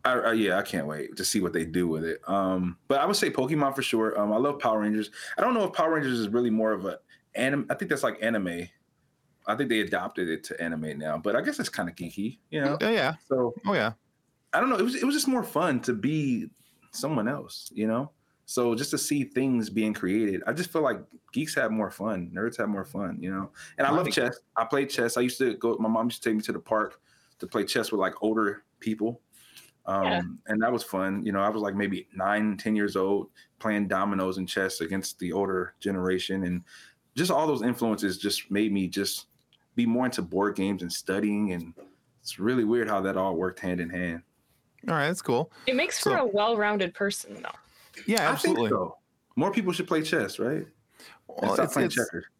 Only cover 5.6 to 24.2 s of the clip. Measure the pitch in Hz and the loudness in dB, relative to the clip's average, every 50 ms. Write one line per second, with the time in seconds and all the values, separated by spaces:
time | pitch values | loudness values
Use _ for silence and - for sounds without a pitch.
5.6 | 202 180 - 240 156 165 165 156 143 131 123 117 110 101 107 120 123 117 110 110 | 0 0 0 0 2 2 2 2 0 0 0 0 0 0 2 2 2 2 2 2
6.6 | 110 110 107 95 92 95 87 - _ _ - _ _ _ - 151 120 135 143 143 | 2 2 0 0 -4 -6 -6 -8 _ _ -20 _ _ _ -4 -2 0 0 0 -2
7.6 | 117 - - - 196 - 151 135 - 120 104 - 107 113 117 107 95 87 85 85 | -2 -2 -4 -4 0 -2 -2 0 0 -2 -2 0 -2 0 0 0 -2 -2 -4 -6
8.6 | 87 - _ _ _ _ _ _ _ _ _ _ _ _ _ _ _ - 107 113 | -8 -10 _ _ _ _ _ _ _ _ _ _ _ _ _ _ _ -4 -2 -2
9.6 | 143 120 113 110 101 90 101 87 90 - - - 90 82 80 78 - - - - | 0 0 2 0 0 0 -2 -4 -4 -4 -4 -4 -2 -2 -2 -4 -6 -10 -8 -6
10.6 | 82 82 82 78 78 78 71 71 76 78 76 80 78 104 101 127 175 285 285 - | -4 -4 -4 -4 -6 -6 -6 -6 -4 -4 -4 -2 0 0 0 2 0 0 -4 -2
11.6 | - - - - 95 87 - - 87 85 - 101 101 117 139 _ _ _ 156 151 | -6 -4 -4 -4 -6 -6 -6 -10 -10 -10 -6 -6 -6 -6 -8 _ _ _ -4 -2
12.6 | 139 135 147 151 - 214 233 202 135 139 160 - _ _ 139 127 123 - - - | 0 0 0 0 2 2 2 2 2 0 -2 -4 _ _ 0 0 0 0 -2 -4
13.6 | - 196 202 143 107 113 110 _ _ _ _ _ _ _ _ _ _ _ - 156 | -2 0 2 2 2 0 -2 _ _ _ _ _ _ _ _ _ _ _ 0 2
14.6 | 233 269 247 190 202 247 262 - - 269 285 294 - 269 262 240 - - - 151 | 2 2 2 2 2 0 0 0 0 0 2 2 2 2 2 0 -2 -2 0 0
15.6 | 175 170 135 117 - - 120 104 101 139 156 156 147 135 123 107 82 - _ _ | 2 2 0 0 0 0 -2 0 0 0 0 2 2 0 0 -2 -2 -8 _ _
16.6 | _ _ _ _ _ _ - - - 147 156 120 104 117 143 143 131 - - - | _ _ _ _ _ _ -8 -6 -2 0 0 0 0 0 -2 -4 -8 -12 -14 -14
17.6 | - - - - 107 110 110 120 139 147 _ _ _ _ _ _ _ - - 127 | -14 -12 -4 -2 0 0 0 0 -2 -6 _ _ _ _ _ _ _ -4 0 2
18.6 | 123 120 113 113 143 - - 143 - - 151 143 131 - - 123 135 135 127 117 | 2 2 2 0 -2 -2 -2 -2 0 0 0 0 0 0 0 0 2 4 2 2
19.6 | 110 104 101 110 110 107 107 - - 90 95 110 110 101 95 90 - - 143 156 | 0 0 0 0 0 0 0 0 0 0 2 2 2 2 0 -2 -2 -4 -2 -2
20.6 | 180 175 - 165 151 131 110 92 - _ - - _ _ - - 156 156 - 143 | -4 -2 0 0 2 2 0 -2 -8 _ -20 -20 _ _ -4 -4 -2 0 0 0
21.6 | 127 107 110 110 104 90 - - 95 113 104 92 87 87 90 92 110 117 117 - | 0 2 0 0 0 -2 -4 -4 -4 -2 -2 -4 -4 -6 -4 -4 -4 -4 -2 -4
22.6 | 110 104 101 98 92 - - 98 101 85 - - 85 92 95 95 98 - _ - | -2 -2 -2 -4 -6 -6 -6 -6 -6 -6 -6 -6 -6 -6 -6 -6 -6 -8 _ -20
23.6 | - - - - 139 139 151 170 170 131 - 147 | -20 -12 -2 0 2 4 4 2 2 2 2 2